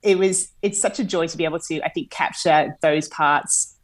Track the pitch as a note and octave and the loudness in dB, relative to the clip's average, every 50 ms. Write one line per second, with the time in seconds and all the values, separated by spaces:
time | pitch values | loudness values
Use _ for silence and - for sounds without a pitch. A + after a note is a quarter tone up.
0 | - G#3 G3 F3+ F#3+ F#3+ F#3 - - - _ _ - G3+ G3+ - B3+ G3+ - - | 4 2 2 4 4 2 2 0 -6 -6 _ _ -4 -4 -2 0 -2 -2 -2 -2
1 | B3 F3+ - F3+ E3 E3 D#3+ - E3 D#3+ D#3 E3+ - - D#3+ D#3 - E3 - F4 | -4 -2 -2 -2 -2 -2 -2 -4 -4 -4 -4 -4 -6 -6 -8 -4 -6 -4 -6 -6
2 | D4 _ - - - - - - - F3 D#3 D3+ D3 - D3+ _ - D#3+ D3+ D#3 | -8 _ -4 -2 -2 -2 -2 -2 2 4 4 4 4 2 -4 _ 2 2 2 2
3 | D3+ - - - D#3 C#3+ D3 C#3+ - - - - - - _ _ | 0 -4 -4 0 2 2 2 2 0 0 -2 -2 -2 -4 _ _